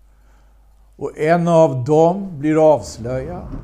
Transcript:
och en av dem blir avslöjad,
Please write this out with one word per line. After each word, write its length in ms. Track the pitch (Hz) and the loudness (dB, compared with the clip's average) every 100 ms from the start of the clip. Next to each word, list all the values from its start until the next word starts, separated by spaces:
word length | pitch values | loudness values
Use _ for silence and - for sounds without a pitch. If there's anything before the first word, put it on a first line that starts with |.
| _ _ _ _ _ _ _ _ _ - | _ _ _ _ _ _ _ _ _ -12
och 220 | - - | -12 -4
en 300 | 151 170 170 | 0 0 2
av 360 | 165 160 135 | 4 4 2
dem 560 | 123 151 165 190 196 156 | 0 4 4 0 -8 -6
blir 340 | 151 156 156 | -2 4 4
avslöjad, 760 | 139 98 - 117 131 143 180 185 - | 4 -2 -12 -8 -8 -8 -12 -12 -14